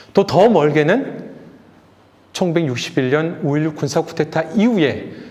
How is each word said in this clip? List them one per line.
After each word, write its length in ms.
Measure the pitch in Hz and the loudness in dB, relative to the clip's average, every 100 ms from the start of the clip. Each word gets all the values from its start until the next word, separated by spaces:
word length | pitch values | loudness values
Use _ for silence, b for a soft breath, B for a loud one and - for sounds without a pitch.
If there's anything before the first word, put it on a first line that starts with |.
| B - | B 0
또 100 | - | 2
더 240 | 160 226 | 4 4
멀게는 840 | 180 147 151 147 233 - - - - - - _ _ _ _ _ _ _ | 4 4 2 2 0 -2 -10 -16 -18 -20 -20 _ _ _ _ _ _ _
천구백육십일 760 | - 180 165 151 120 - 147 127 | -4 -2 0 0 -4 -4 -2 0
년 300 | 147 160 - | 0 -2 -4
오일육 320 | 151 147 156 151 | -2 0 -2 -4
군사 260 | 143 160 | -2 -2
쿠데타 520 | 160 - 156 160 160 214 | -2 -4 -4 -4 -2 2
이후에 560 | 233 214 139 104 95 B B | 2 4 2 0 -8 B B